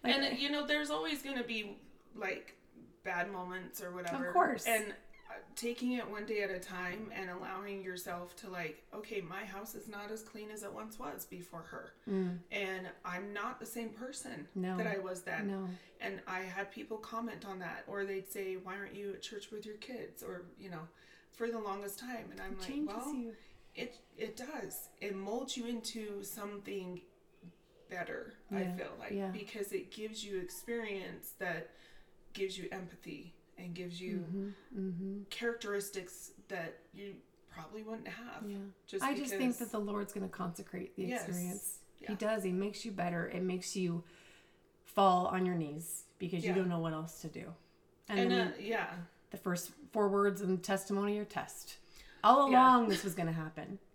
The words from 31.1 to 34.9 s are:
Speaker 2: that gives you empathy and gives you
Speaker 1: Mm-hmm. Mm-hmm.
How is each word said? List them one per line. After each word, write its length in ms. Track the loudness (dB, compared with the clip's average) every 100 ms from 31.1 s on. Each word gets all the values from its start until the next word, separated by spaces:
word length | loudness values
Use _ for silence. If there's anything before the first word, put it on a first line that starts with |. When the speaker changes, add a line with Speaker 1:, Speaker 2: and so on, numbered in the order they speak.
| -8 -12 -4
Speaker 2:
that 320 | -2 -2 -6 -16 -20 -20 -20 -20 -14
gives 240 | -2 -2 -2
you 100 | -6
empathy 600 | -6 -8 -10 -10 -10 -12 -18 -20 -12
and 160 | -8
gives 280 | -6 -6 -4
you 160 | -2 -2
Speaker 1:
Mm-hmm. 300 | -2 -2 -4 -6 -10 -4
Mm-hmm. 460 | -2